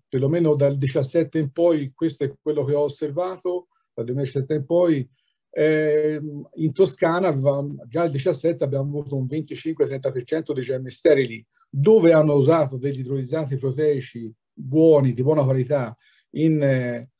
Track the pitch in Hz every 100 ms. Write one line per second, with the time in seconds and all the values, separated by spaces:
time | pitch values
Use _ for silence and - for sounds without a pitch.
0 | _ 131 139 170 165 143 143 139 131 147
1 | 131 170 156 160 139 - 175 156 135 -
2 | 165 156 139 - 151 151 131 147 147 -
3 | 151 147 180 185 180 180 - _ _ -
4 | 120 131 131 139 131 151 139 170 180 143
5 | 127 _ _ _ _ - 151 156 156 151
6 | 151 151 151 147 - - 160 - 190 -
7 | 165 175 185 139 139 139 143 139 120 147
8 | 170 135 185 160 165 165 139 135 139 147
9 | 143 135 127 151 143 127 160 156 131 135
10 | 135 123 117 156 156 135 123 127 127 -
11 | 170 139 123 113 - _ _ 139 156 220
12 | 165 160 151 143 131 165 139 131 139 131
13 | 127 139 123 160 143 131 131 131 151 139
14 | - 117 113 - _ - 139 151 160 147
15 | 131 117 131 156 135 131 127 143 113 113
16 | _ _ _ 135 160 156 139 131 123 120
17 | -